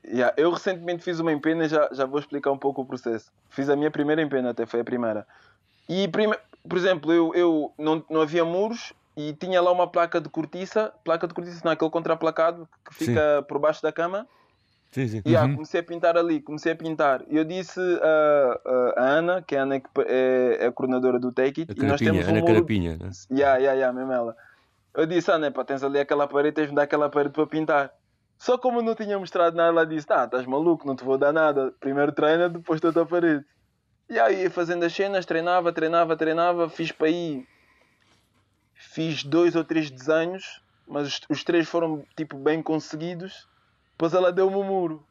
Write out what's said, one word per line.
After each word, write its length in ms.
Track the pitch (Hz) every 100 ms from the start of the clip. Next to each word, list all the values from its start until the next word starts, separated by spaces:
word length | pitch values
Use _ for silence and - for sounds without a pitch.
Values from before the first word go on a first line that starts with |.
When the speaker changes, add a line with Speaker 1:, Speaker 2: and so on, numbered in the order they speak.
| -
Speaker 1:
Yeah, 260 | 117 123 -
eu 120 | 165
recentemente 520 | 165 202 170 170 170
fiz 160 | 180 165
uma 120 | 165
empena 320 | 151 156 165 160
e 20 |
já, 200 | 156 147
já 140 | 131 131
vou 140 | 147
explicar 320 | 143 143 139
um 60 | 139
pouco 240 | 143 139
o 40 | 131
processo. 440 | 127 120 113 - _ _
Fiz 200 | - 139
a 60 | 143
minha 160 | 151
primeira 300 | 147 147 156
empena, 280 | 151 139 127
até 140 | 117 113
foi 140 | 117
a 40 |
primeira. 440 | 117 123 117 107 98 _ _ _ _ _ -
E, 180 | 175 196
prime-, 300 | 190 214 - _ - -
por 100 | 175
exemplo, 360 | 185 180 147
eu, 200 | 170 165 175
eu 380 | 175 160 143 -
não, 260 | 151 160 151
não 120 | 156
havia 220 | 156 170
muros 500 | 165 175 214 233 - - _ -
e 180 | 151
tinha 280 | 151 185 185
lá 100 | 180
uma 160 | 180 170
placa 320 | 170 170 175
de 80 | 147
cortiça, 600 | 165 151 175 185 214 214 _
placa 240 | 165 165 175
de 60 |
cortiça 280 | 170 175 170
não, 80 | 170
aquele 180 | 156 160
contraplacado 760 | 165 165 160 165 156 165 175 160 _ -
que 80 | -
Speaker 2:
Sim. 100 | 160
Speaker 1:
fica 380 | 120 151 147 135
por 120 | 143
baixo 220 | 151 156
da 80 | 156
cama. 360 | 156 170 196 240 _ _ _ _ _ _
Speaker 2:
Sim, 160 | - 127
sim. 140 | 107 98
Speaker 1:
Yeah, 220 | 170 131
Speaker 3:
Uhum. 80 | 143
Speaker 1:
comecei 260 | 156 175
a 20 |
pintar 340 | 170 170 170 170
ali, 240 | 170 156
comecei 300 | - 151 170
a 40 | 160
pintar. 460 | 160 151 147 127 -
E 60 | 151
eu 60 |
disse 360 | 160 185 170 -
a, 800 | 180 175 160 156 151 147 131 - -
a, 360 | 127 123 -
a 60 | 131
Ana, 320 | 151 170 185
que 120 | 170 143
é 40 |
a 40 |
Ana 160 | 135 135
que 60 | - - 123
é, 520 | 127 131 127 127 -
é 40 | 120
a 40 |
coordenadora 480 | 123 131 127 131 123
do 120 | 123
Take 300 | 123 135 143
It, 100 | 165
Speaker 2:
A 20 |
Speaker 1:
e 140 | 98 -
nós 120 | 143
Speaker 2:
Carapinha, 100 | 110
Speaker 1:
temos 140 | 95 87
um 40 |
Speaker 2:
Ana 80 | 107
Speaker 1:
muro. 140 | 117
Speaker 2:
Carapinha, 380 | 110 113 104 85 80
né? 120 | 90 95 -
Speaker 1:
Yeah, 260 | 131 139 131
yeah, 160 | 139
yeah, 200 | 135 127 127
mesmo 140 | 131
ela. 220 | 127 117 - - _ _ _ _ -
Eu 100 | 160
disse, 240 | 175 160
"Ana, 220 | 170 147
pá, 120 | 131 123
tens 180 | 135
ali 160 | 139 143
aquela 260 | 139 147 143
parede, 280 | 139 147 151
tens 100 | 147
de 40 |
me 40 | 147
dar 60 |
aquela 260 | 147 156 147
parede 240 | 147 143
para 120 | 147 151
pintar." 460 | 156 156 147 135 _ _ _ _ _
Só 180 | - 247
como 220 | 254 240
eu 40 |
não 120 | 226 226
tinha 240 | 208 202
mostrado 360 | 185 185 170 170
nada, 120 | 170
ela 160 | 165 160
disse, 220 | 156 143
"Ah, 140 | 180
estás 220 | 120 127 127
maluco, 420 | 135 165 160 143
não 80 | 131
te 80 |
vou 140 | 127 135
dar 160 | 143
nada. 400 | 160 156 143 131 -
Primeiro 300 | 135 139 147
treina, 340 | 143 151 165 175
depois 300 | 170 170 160
toda 200 | 170 165
a 40 | 156
parede." 380 | 175 170 147 - _ _ _ _ _ _
E 80 | 226
aí 260 | 226 190
ia 60 | 185
fazendo 340 | - 170 175 170
as 80 |
cenas, 320 | 165 196 196 175
treinava, 480 | 165 175 180 170
treinava, 420 | 170 160 170 165 160
treinava, 540 | 160 165 175 175 165
fiz 240 | - 165
para 140 | - 160
aí, 380 | 175 170 139 - _ _ _ _ _ _ _ _ _ _ _ _
fiz 500 | _ - - 160 139
dois 300 | 143 165 175 165
ou 100 | 156
três 260 | 160 151
desenhos, 680 | 127 135 156 165 190 - - _ _ -
mas 200 | 143 143
os, 140 | - -
os 140 | 139
três 240 | - 170 156
foram, 360 | 170 165 151 - -
tipo, 220 | 151 143
bem 260 | 143 160
conseguidos. 840 | 156 160 - 156 170 175 190 - _ _ _ _ _
Depois 220 | - 165
ela 180 | 180 185
deu-me 240 | 175 190 196
o 80 |
muro. 400 | 196 190 170 156 _